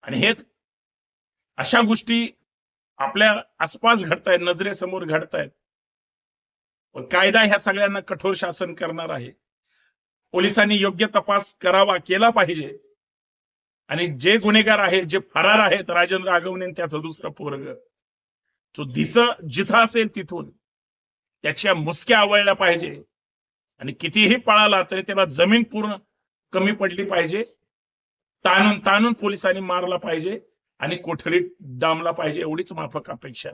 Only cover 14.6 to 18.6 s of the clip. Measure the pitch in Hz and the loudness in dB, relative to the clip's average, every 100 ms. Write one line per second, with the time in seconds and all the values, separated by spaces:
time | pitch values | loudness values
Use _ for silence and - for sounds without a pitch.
14.6 | 214 208 196 185 175 185 - 156 180 220 | 4 2 4 0 0 -4 -4 0 4 4
15.6 | 202 185 180 175 175 190 185 175 175 185 | 4 2 0 0 0 0 0 0 0 -8
16.6 | 185 156 170 151 160 156 156 147 151 139 | -8 -8 -6 -6 -10 -12 -14 -10 -10 -10
17.6 | 135 127 _ _ _ _ _ _ _ _ | -12 -16 _ _ _ _ _ _ _ _